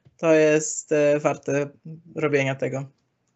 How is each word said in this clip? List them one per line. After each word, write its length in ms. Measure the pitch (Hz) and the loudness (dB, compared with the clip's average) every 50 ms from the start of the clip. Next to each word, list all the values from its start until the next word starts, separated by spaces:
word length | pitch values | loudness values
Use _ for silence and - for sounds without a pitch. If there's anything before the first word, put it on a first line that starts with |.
| _ _ _ _ | _ _ _ _
to 160 | - 165 160 | 2 4 4
jest, 580 | 156 156 151 151 156 156 - - - - - | 6 6 4 4 2 0 -4 -8 -10 -6 -2
e, 280 | 156 147 147 147 147 151 | 0 2 2 2 2 2
warte 500 | 151 151 139 - - - 139 143 143 143 - _ - 160 160 160 - - - | 0 -2 -2 -4 -4 -4 -4 -4 -4 -6 -8 _ -20 -20 -20 -20 -20 -16 -8
robienia 400 | 156 151 147 143 139 135 135 135 | -6 -2 -2 0 0 0 -2 -4
tego. 300 | 135 135 131 127 135 139 135 _ _ _ _ _ _ _ _ _ | -4 -6 -6 -6 -8 -10 -12 _ _ _ _ _ _ _ _ _